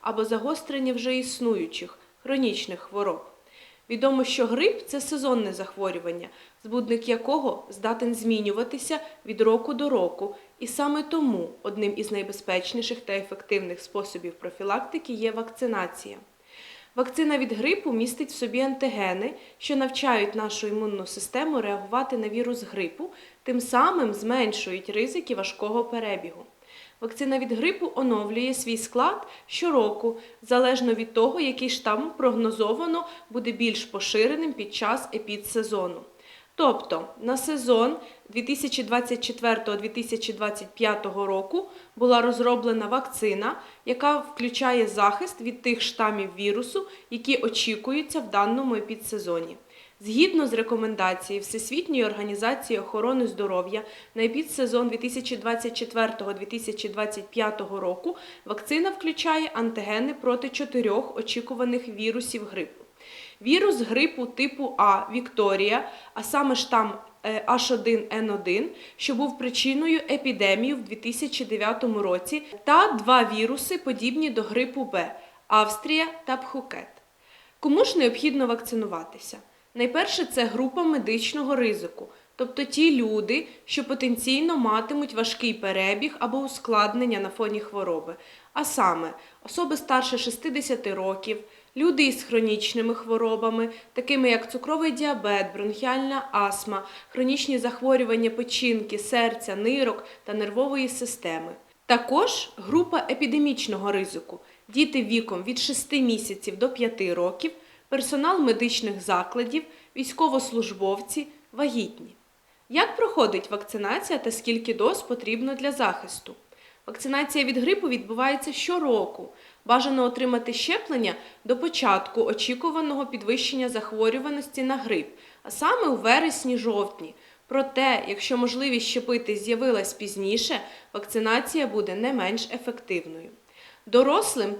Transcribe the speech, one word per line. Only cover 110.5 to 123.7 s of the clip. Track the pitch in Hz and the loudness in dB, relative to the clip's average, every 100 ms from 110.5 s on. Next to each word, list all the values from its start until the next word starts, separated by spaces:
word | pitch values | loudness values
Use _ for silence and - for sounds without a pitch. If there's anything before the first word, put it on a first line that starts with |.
| 233 220 190 190 196 - - 285 - _ | 0 -2 0 0 0 -2 -6 -6 -10 _
вагітні. | 226 285 240 202 - - - _ _ _ _ - | -2 0 0 -2 -6 -18 -20 _ _ _ _ -2
Як | 269 440 - | 2 2 2
проходить | 466 - 220 190 - | 2 4 4 4 -2
вакцинація | 208 - 214 202 294 - 302 | -6 -6 -4 -2 -2 -2 -2
та | 233 | -2
скільки | 226 - 226 226 | -4 0 -2 0
доз | 220 220 403 | 2 2 2
потрібно | - 240 - 226 262 | -4 -6 -4 -2 -2
для | 269 277 | -2 -2
захисту? | 269 220 170 180 - - - _ _ - _ - | 0 0 0 -8 -12 -14 -18 _ _ -20 _ -16
Вакцинація | 233 269 277 294 302 | -8 -2 0 0 2
від | 262 254 | 2 2
грипу | 254 392 330 | 2 2 2
відбувається | 247 202 226 269 285 294 | -2 -4 0 0 0 -2
щороку. | 285 - 349 294 233 143 - 175 - - - | -6 -2 0 2 2 2 -6 -14 -16 -20 -8
Бажано | - 247 269 269 | 4 4 4 2
отримати | 247 247 254 240 240 | 2 2 0 0 -2
щеплення | 233 - 403 - 269 208 165 - - | -4 0 -2 0 0 0 -2 -10 -8
до | 220 247 | -2 0
початку | 330 - 247 190 - - | 0 0 4 4 2 0
очікуваного | 226 220 - 247 339 311 311 277 277 | 2 2 -2 -2 -2 -2 -2 -2 -4
підвищення | 240 202 254 - 269 | -4 -2 0 0 -2
захворюваності | 247 | -2